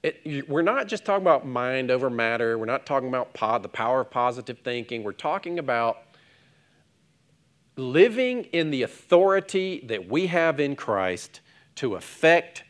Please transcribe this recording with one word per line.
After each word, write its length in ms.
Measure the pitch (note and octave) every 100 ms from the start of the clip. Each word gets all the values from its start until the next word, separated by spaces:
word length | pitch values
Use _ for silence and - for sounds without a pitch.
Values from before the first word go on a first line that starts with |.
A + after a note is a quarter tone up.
it, 160 | D#3+ -
y-, 180 | D#3 C#3+ C#3
we're 160 | D3
not 240 | E3+ C4 G#3
just 180 | G#3
talking 200 | - G3
about 200 | F#3 C#3+
mind 460 | C#3 B2 B2 C3 B2+
over 200 | B2+ C3
matter. 460 | A#2+ A#2 A#2 A#2 A2+
We're 100 | A2
not 200 | C3 -
talking 220 | C#3 B2+
about 260 | B2+ B2
po-, 240 | - A2 A#2
the 100 | G2
power 340 | - A2+ C3
of 80 | B2
positive 480 | B2+ B2 A#2+ A#2 A#2+
thinking. 420 | - A#2+ A#2 A#2+
We're 100 | G#2
talking 460 | G2 D3+ F#3 F3 E3+
about 400 | C#3 A#2+ A#2 A2 - _ _ _ _ _ _ _ _ _ _ _ _ _ _ _ _
living 680 | - B2+ C#3 A3+ A3 B3+ B3 G3
in 180 | E3+ D#3
the 120 | C#3
authority 1000 | A2+ - - F3 F#3+ F#3+ F#3+ G3 F#3 F3+ B2
that 180 | G#2+ F2+
we 220 | C#3 F#3
have 320 | E3+ E3 D3
in 160 | C#3+ C#3
Christ 640 | - G2+ F#2 F2+ - - _ _ _ -
to 200 | C3 F#2
affect 680 | - - D#3+ E3+ - - -